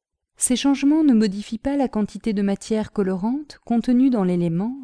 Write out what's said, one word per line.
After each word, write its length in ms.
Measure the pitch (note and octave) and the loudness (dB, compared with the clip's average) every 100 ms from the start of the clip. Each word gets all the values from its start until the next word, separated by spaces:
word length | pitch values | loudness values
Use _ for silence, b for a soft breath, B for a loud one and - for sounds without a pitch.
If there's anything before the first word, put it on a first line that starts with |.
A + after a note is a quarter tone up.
| _ _ _ - | _ _ _ -6
Ces 180 | - B3 | -2 0
changements 480 | C#4 C#4 C#4 D#4 | 0 2 2 4
ne 100 | D#4 | 4
modifient 440 | A3 G#3+ G3 - A3+ | 4 2 -2 -8 -8
pas 180 | C#4 C#4+ | -4 -2
la 120 | B3 | -2
quantité 460 | G#3+ G3+ G3 A3+ | -2 -4 -4 -4
de 100 | G#3 | -2
matière 480 | G3+ G3 - G#3+ G#3 | -2 -2 -2 -4 -2
colorante 680 | - F#3 F#3 G#3+ C#4 D4+ - - | -2 -2 -2 -4 -4 -8 -14 -4
contenue 460 | A#3 A#3 B3 C4+ | -2 2 2 4
dans 120 | A#3+ | 2
l'élément 540 | F#3 F3 E3+ E3+ A3 C4+ | 0 0 0 -2 -4 -6